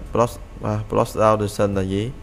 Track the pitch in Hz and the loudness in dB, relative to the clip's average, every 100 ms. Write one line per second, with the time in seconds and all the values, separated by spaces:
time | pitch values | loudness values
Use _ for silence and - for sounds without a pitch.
0 | - 110 120 - - - 113 107 104 107 | -2 2 2 -2 -14 -8 -4 -4 0 0
1 | 113 - 110 107 101 - 101 98 95 98 | 0 2 4 4 0 0 0 2 0 -2
2 | 113 131 | -2 -8